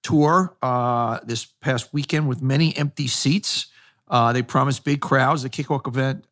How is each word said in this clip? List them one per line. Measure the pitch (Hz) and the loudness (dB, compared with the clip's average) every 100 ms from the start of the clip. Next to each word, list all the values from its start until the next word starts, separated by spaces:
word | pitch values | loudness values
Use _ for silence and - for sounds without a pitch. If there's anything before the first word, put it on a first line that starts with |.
tour, | - 156 147 180 185 _ | 2 2 4 4 2 _
uh, | 127 123 123 120 117 113 113 | -2 0 0 0 0 -4 -6
this | 113 - | -8 -8
past | _ - 127 - | _ -2 -2 -2
weekend | 147 139 156 151 | -6 -2 -2 0
with | 120 | -2
many | 131 139 160 - | 0 2 2 0
empty | 147 - 131 | -4 -4 -6
seats. | - 139 190 - - - _ _ _ _ | -2 0 0 -2 -6 -8 _ _ _ _
Uh, | 120 117 | 2 2
they | 123 | 2
promised | 123 131 135 135 - | 0 0 0 -2 -2
big | 143 | -2
crowds. | - 135 131 156 | 0 2 2 0
The | 127 | -4
kickoff | - 139 139 135 | -8 -4 -4 -2
event, | 123 135 131 _ | -2 -2 -4 _